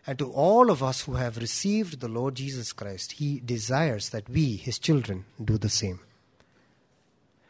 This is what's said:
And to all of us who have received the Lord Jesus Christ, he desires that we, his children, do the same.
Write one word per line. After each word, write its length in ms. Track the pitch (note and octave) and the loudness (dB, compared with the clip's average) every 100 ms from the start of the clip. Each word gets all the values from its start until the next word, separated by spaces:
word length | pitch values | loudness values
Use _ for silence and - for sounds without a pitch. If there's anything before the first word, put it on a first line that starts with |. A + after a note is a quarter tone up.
| - | -10
And 120 | C3+ | -6
to 120 | C3+ | -2
all 400 | C3 E3 A3+ A#3+ | 2 6 8 8
of 120 | C#3+ | 6
us 200 | C3+ C3 | 2 -2
who 120 | - | -4
have 240 | B2+ B2 A2+ | -2 -2 -4
received 640 | A2+ - G3 G#3+ F3+ C#3 | -4 -2 2 2 0 -6
the 80 | A#2+ | -6
Lord 260 | A2+ C3+ | -2 -2
Jesus 380 | B2+ C#3 C3 A2 | -4 -6 -6 -8
Christ, 400 | - G2+ F#2+ - | -10 -10 -10 -10
he 280 | - D3 C#3+ | -4 -4 -4
desires 680 | A#2+ A#2 G#2+ C3+ D#3+ G#2+ - | -4 -4 0 2 2 0 -4
that 180 | A2 G2+ | -8 -2
we, 280 | D#3 C#3+ G2+ | 2 2 0
his 220 | B2+ - | -6 -2
children, 460 | - D3 A2 F#2+ - - | 2 2 2 -6 -8 -6
do 140 | G#2+ G#2+ | 0 0
the 120 | G#2 | 2
same. 320 | - G2 F2+ - _ _ _ _ _ _ _ _ _ _ _ _ _ | 0 -2 -6 -14 _ _ _ _ _ _ _ _ _ _ _ _ _